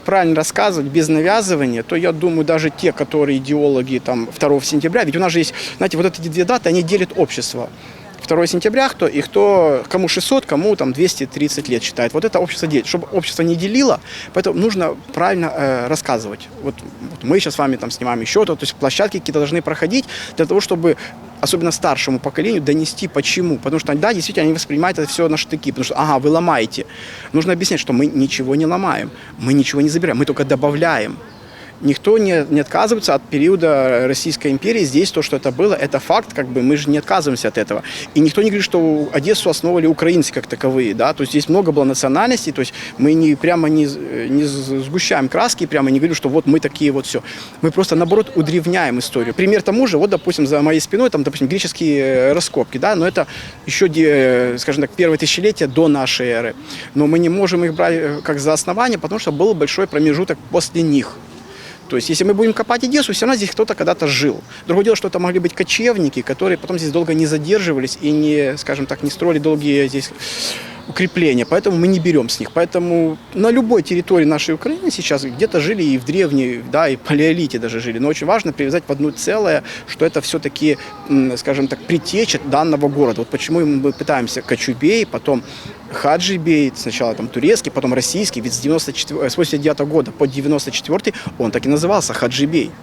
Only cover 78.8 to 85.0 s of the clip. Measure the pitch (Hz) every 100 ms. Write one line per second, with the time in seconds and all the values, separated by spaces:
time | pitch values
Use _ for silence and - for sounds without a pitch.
78.8 | - 143 147 139 - 208 196 147 - -
79.8 | - - 160 160 - 160 147 - 151 135
80.8 | - - - 139 131 123 - 139 139 135
81.8 | - 170 - 196 220 - 139 139 160 147
82.8 | 143 143 131 107 117 139 - 165 156 139
83.8 | 139 131 151 139 117 - - 123 - 123
84.8 | 151 226